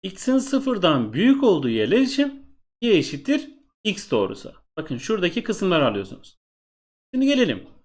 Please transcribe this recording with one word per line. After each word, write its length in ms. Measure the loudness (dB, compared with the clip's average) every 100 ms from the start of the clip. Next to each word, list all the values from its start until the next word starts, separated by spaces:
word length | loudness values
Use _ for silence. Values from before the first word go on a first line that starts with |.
X'in 360 | -12 -6 0 0
sıfırdan 720 | 0 -2 -2 0 2 2 0
büyük 300 | 2 4 4
olduğu 260 | 4 2 2
yerler 320 | 0 2 2
için 560 | 2 0 -2 -2 -20 -20 _ _
y 140 | 2 2
eşittir 540 | 2 -6 -2 -2 -4 -20 _ _
x 260 | -6 -6 -2
doğrusu. 440 | -2 -2 -4 -14 -20 _ -14
Bakın 200 | -10 -10
şuradaki 460 | -4 -2 0 -2
kısımları 440 | -4 -2 0 2 2
alıyorsunuz. 520 | 0 -8 -14 -20 _ _ _ _ _ _ _ _
Şimdi 120 | -2 2
gelelim. 420 | 2 2 0 -10 -20